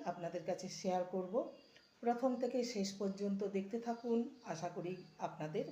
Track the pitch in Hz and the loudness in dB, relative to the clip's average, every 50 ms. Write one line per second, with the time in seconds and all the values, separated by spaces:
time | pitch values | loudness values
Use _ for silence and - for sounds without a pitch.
0 | - 185 170 - 170 170 180 175 165 190 175 170 - 180 - - - 190 185 185 | -2 -2 -2 -2 -2 -4 -4 -2 -2 -2 -2 -2 -2 -6 -6 -2 0 2 4 2
1 | 180 180 - 185 180 175 190 254 330 - - - - - - - - _ _ - | 2 2 0 -2 0 0 0 0 0 0 -4 -14 -18 -20 -20 -20 -20 _ _ -2
2 | - 233 240 240 269 254 247 233 254 240 269 247 233 - - 208 196 - - - | 2 2 2 4 4 2 4 4 2 2 2 2 2 2 2 0 0 0 0 0
3 | 208 196 190 - 202 202 196 196 202 190 196 202 196 - - 233 - 240 233 - | 0 0 0 0 0 0 2 2 0 2 0 0 0 0 -2 -2 -2 -2 -2 0
4 | - 240 233 233 240 285 - - - 208 170 156 180 175 - 196 170 175 185 - | 2 4 4 4 4 2 -2 -10 -8 -6 -4 -2 -4 -4 -4 -4 -4 -4 -4 -6
5 | - - - - 190 160 - - 156 156 160 214 - - | -8 -14 -8 -6 -6 -4 -4 -4 -4 -2 -2 -2 -2 -4